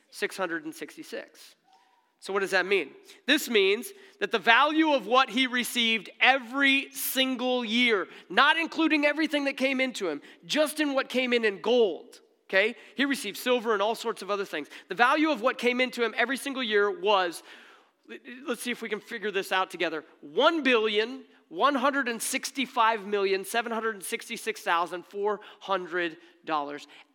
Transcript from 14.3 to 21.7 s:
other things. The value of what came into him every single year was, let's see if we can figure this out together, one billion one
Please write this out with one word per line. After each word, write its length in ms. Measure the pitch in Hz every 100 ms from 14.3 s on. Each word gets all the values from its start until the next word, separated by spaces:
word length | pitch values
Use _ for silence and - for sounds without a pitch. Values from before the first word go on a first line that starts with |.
other 160 | 202 190
things. 220 | 160 143 - -
The 60 |
value 360 | 185 247 302 311
of 120 | 254
what 160 | 247 -
came 200 | 240 247
into 240 | 254 240
him 120 | 233 208
every 220 | 233 269
single 240 | 277 262
year 280 | 233 208 208
was, 520 | 175 196 196 180 160 - - - - _ _ - 226 262 247 294
let's 160 | 233
see 80 | 247
if 120 | 233
we 60 | 226
can 120 | 208
figure 300 | - 226 202
this 200 | 190 185
out 200 | 190 185
together, 340 | 175 170 156 - _
one 420 | 143 160 302 330
billion 600 | 262 233 220 208 226 262 - _ _
one 260 | 160 262